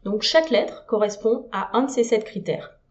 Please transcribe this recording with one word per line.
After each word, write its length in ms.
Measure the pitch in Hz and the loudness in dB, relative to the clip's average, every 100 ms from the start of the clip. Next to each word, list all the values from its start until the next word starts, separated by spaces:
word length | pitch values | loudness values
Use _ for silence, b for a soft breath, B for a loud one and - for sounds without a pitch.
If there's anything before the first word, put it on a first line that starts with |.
| 202 | -4
Donc 160 | 214 | -2
chaque 280 | - 320 320 | 2 2 4
lettre 360 | 226 - - - | 0 0 -8 -4
correspond 640 | 214 208 196 220 254 - | 0 0 0 0 0 -2
à 260 | 190 - 226 | -8 -2 0
un 60 | |
de 60 | 269 | 0
ces 160 | - 233 | 2 2
sept 180 | 214 | 2
critères. 560 | - 190 170 - - - _ | 0 -8 -6 -6 -6 -20 _